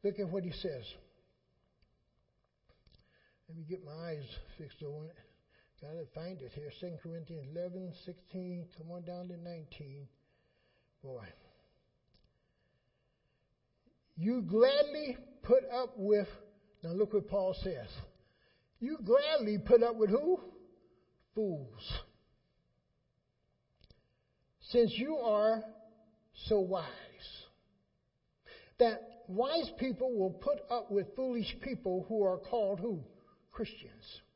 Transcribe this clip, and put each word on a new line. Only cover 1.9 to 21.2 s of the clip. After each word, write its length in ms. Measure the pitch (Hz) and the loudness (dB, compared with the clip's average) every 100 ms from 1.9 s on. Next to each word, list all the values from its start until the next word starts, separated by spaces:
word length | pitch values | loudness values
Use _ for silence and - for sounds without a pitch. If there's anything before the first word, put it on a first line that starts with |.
| _ _ _ _ _ _ _ _ _ - - _ _ _ _ - | _ _ _ _ _ _ _ _ _ -20 -20 _ _ _ _ -18
Let 80 | 165 | -14
me 80 | 156 | -10
get 160 | 185 | -10
my 80 | 151 | -10
eyes 320 | 156 170 151 131 - - - | -10 -8 -8 -10 -12 -14 -16
fixed 240 | 147 - | -16 -12
on 220 | 147 151 | -10 -10
it. 120 | 160 - - _ _ _ _ _ | -12 -16 -20 _ _ _ _ _
Gotta 240 | 147 165 151 | -14 -12 -10
find 280 | - 175 180 | -10 -10 -10
it 80 | 127 | -12
here. 180 | - 147 - | -12 -12 -10
Second 180 | 180 160 | -10 -10
Corinthians 460 | 170 165 160 160 135 | -10 -12 -10 -12 -10
eleven 380 | 160 180 185 185 165 | -6 -6 -6 -10 -12
sixteen. 600 | - 175 - 185 180 175 170 - | -14 -16 -12 -10 -8 -8 -10 -14
Come 140 | 165 | -12
on 120 | 175 | -10
down 260 | 175 180 180 | -10 -10 -10
to 80 | 170 | -10
nineteen. 720 | 175 170 156 - 143 143 139 _ _ _ _ _ _ _ _ _ | -10 -12 -14 -16 -16 -14 -18 _ _ _ _ _ _ _ _ _
Boy. 220 | 139 127 95 80 - _ _ _ _ _ _ _ _ _ _ _ _ _ _ _ _ _ _ _ _ _ _ _ _ _ _ - | -14 -12 -12 -18 -20 _ _ _ _ _ _ _ _ _ _ _ _ _ _ _ _ _ _ _ _ _ _ _ _ _ _ -2
You 260 | 185 247 | 0 0
gladly 760 | 175 214 254 277 285 302 294 247 - - | 2 8 8 8 4 2 -4 -8 -12 -14
put 220 | - 262 262 | 6 6 6
up 220 | 240 247 214 | -2 -2 -2
with, 320 | 196 208 196 - - _ _ _ | 4 4 4 -8 -20 _ _ _
now 80 | 165 | -6
look 240 | 175 208 | 0 2
what 140 | 208 - | 2 0
Paul 260 | 196 190 - | 0 0 -2
says. 260 | 190 147 - - - _ _ _ _ _ _ _ | -4 -6 -8 -12 -16 _ _ _ _ _ _ _
You 200 | 247 311 | -6 -4
gladly 560 | 196 254 302 311 214 208 | 4 4 6 2 2 -2
put 240 | - 240 | 8 8
up 140 | 233 226 | 8 4
with 140 | 208 | 4
who? 280 | 226 311 370 - - - - _ _ _ _ | 4 4 2 0 -18 -20 -20 _ _ _ _